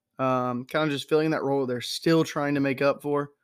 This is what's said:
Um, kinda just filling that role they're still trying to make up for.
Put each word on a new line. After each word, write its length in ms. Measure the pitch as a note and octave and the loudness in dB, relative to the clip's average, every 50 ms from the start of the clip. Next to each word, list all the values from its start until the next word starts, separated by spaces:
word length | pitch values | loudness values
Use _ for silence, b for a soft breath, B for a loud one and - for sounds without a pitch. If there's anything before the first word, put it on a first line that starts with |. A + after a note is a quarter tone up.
| _ _ _ - | _ _ _ -4
Um, 460 | C3 C3 C3 B2+ B2 B2 B2 A#2+ B2+ | -2 0 0 0 -2 -2 -4 -6 -6
kinda 240 | - - D#3 D#3 D#3 | -4 -2 -2 0 0
just 200 | C#3 C3+ - - | -2 -4 -2 0
filling 220 | D#3+ D#3 D#3 D#3+ | 2 2 2 2
that 120 | D#3 - - | 0 0 0
role 240 | C#3 C#3 C#3 C3+ | 0 0 0 0
they're 140 | B2 B2 A#2+ | -2 -2 -4
still 440 | A2+ - - - - E3 E3 D#3+ D#3 | -6 -6 -6 -2 2 4 4 4 4
trying 300 | - - D#3 C#3+ C#3+ C#3+ | 2 -2 -4 -2 0 0
to 60 | C#3 | 0
make 200 | C#3 C#3 C3+ - C#3 | 0 0 0 2 2
up 200 | C#3 C3 - - | 0 0 0 -2
for. 280 | D3 C#3+ C#3+ C#3+ C#3+ _ _ | -2 -2 -2 -2 -4 _ _